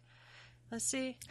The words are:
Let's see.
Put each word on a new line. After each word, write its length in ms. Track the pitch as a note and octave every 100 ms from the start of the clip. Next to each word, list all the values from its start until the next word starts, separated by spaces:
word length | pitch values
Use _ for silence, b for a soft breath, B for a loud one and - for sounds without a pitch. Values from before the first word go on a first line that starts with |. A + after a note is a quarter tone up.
| - b b b b b -
Let's 140 | A#3 -
see. 320 | C4+ C4 B3 -